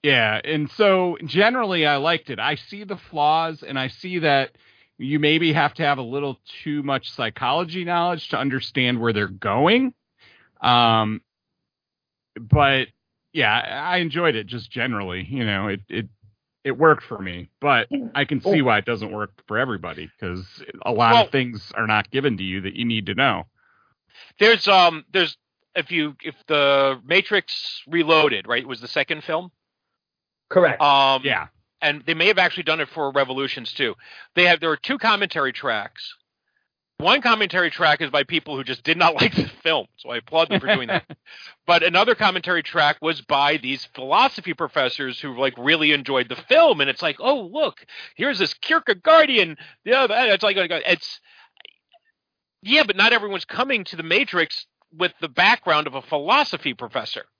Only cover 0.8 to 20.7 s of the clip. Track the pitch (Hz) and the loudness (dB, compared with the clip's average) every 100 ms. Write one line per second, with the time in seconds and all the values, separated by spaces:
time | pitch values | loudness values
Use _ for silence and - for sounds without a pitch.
0.8 | 208 190 180 170 160 147 208 254 214 180 | 4 4 2 -4 -4 2 2 2 -2 0
1.8 | 151 143 151 170 - 110 123 151 - 202 | 2 2 0 -2 -4 -6 -4 -4 -10 -18
2.8 | 208 175 - 156 147 160 165 156 - 135 | -14 -14 -12 -2 0 0 -2 -8 -10 -6
3.8 | 131 - 185 180 156 139 131 _ _ _ | -6 -8 -8 -2 2 2 0 _ _ _
4.8 | _ _ 131 147 147 160 165 151 143 - | _ _ -4 0 2 2 2 2 0 0
5.8 | 156 139 120 135 143 127 - - 156 147 | -2 -2 -4 -6 -6 -10 -16 -14 -8 -6
6.8 | 139 135 - - 113 - 127 151 175 180 | -4 -4 -6 -6 -6 -4 -2 -2 -4 -6
7.8 | 170 175 175 170 - 120 139 131 - - | -4 -2 -2 -4 -6 -4 -2 -4 -4 -2
8.8 | 123 123 117 104 101 98 104 104 151 233 | -2 0 0 0 -4 -4 -2 2 4 2
9.8 | 262 - _ _ _ _ _ _ - 120 | 0 -6 _ _ _ _ _ _ 2 4
10.8 | 117 113 107 107 _ _ _ _ _ _ | 6 4 2 -4 _ _ _ _ _ _
11.8 | _ _ _ _ _ - 110 143 139 135 | _ _ _ _ _ -20 2 6 6 4
12.8 | 127 _ _ _ _ 160 113 113 - 139 | -2 _ _ _ _ 0 2 2 0 -8
13.8 | 160 180 170 147 170 110 107 120 110 - | -2 -2 -2 0 0 0 -6 -12 -10 -6
14.8 | 123 110 95 90 90 135 113 101 101 98 | -4 -4 -6 -8 -6 -4 -2 -2 -2 -6
15.8 | 101 104 113 _ _ _ _ _ 139 123 | -6 -8 -8 _ _ _ _ _ -8 2
16.8 | 160 147 - 107 95 87 87 _ 127 117 | 4 4 -2 -10 -10 -10 -14 _ 2 2
17.8 | 110 285 233 - 139 139 180 170 127 107 | 2 -6 -6 -4 -2 -2 0 2 4 2
18.8 | 101 113 104 98 104 _ _ 107 131 101 | 0 -6 -6 -8 -10 _ _ -4 -2 -4
19.8 | 87 80 82 _ 95 90 90 - - | -8 -12 -16 _ -10 -8 -12 -18 -20